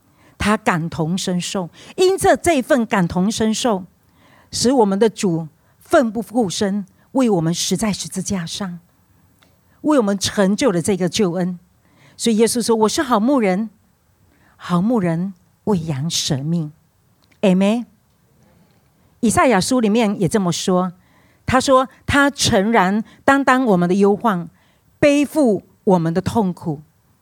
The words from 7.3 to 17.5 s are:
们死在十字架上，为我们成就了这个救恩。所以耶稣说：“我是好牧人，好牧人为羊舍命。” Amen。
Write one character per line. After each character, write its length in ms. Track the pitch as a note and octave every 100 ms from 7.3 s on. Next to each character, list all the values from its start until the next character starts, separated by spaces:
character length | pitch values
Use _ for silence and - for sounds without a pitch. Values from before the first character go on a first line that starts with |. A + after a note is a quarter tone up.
| F3+
们 120 | D#3+
死 220 | F3 - F#3
在 160 | A3
十 160 | F3+ D#3+
字 160 | F#3+
架 220 | - G3 E3
上， 340 | - F#3+ E3+ _ _ _ _ _ _ _ _ _ _
为 160 | D4+ D4
我 40 |
们 160 | G3+ G3
成 380 | - G#3+ F#3+ G#3
就 160 | C4+
了 100 | F3
这 140 | F#3 F3+
个 140 | F3
救 240 | - F#3
恩。 260 | F3 F3+ F3 _ _ _ _ _ -
所 160 | A#3
以 60 | G#3+
耶 100 | A3+
稣 140 | A#3+
说 120 | G#3+ A3 G#3+
：“我 0 |
是 140 | -
好 180 | C4 A3
牧 220 | A#3+ C#4
人， 280 | G3+ F3+ A3+ _ _ _ _ _ _ _ _ _
好 260 | - F3
牧 180 | G#3+ A#3+
人 340 | F3 E3 G3 - _ _ -
为 120 | F#3
羊 320 | D#3+ C3 E3
舍 280 | - - C3
命。” 340 | D3+ E3+ D3+ - _ _ _ _ _ _
Amen。 440 | F#3+